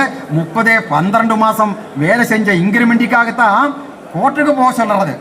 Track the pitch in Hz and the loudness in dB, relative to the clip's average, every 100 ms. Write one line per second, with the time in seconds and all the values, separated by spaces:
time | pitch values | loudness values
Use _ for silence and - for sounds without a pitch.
0 | 269 - - 151 165 226 220 226 - 147 | 0 -4 -4 -4 -2 0 2 2 0 -2
1 | 185 226 226 220 220 214 214 190 - 135 | 2 0 2 2 2 2 -2 -2 -10 -4
2 | 160 233 233 220 208 180 190 233 233 233 | 0 2 2 0 2 2 2 2 2 2
3 | 233 240 233 233 226 208 285 - - - | 2 0 0 2 2 2 0 -4 -14 -18
4 | - 165 262 285 294 269 254 233 214 202 | -10 -2 -2 0 0 2 2 2 0 0
5 | 170 127 | -2 -6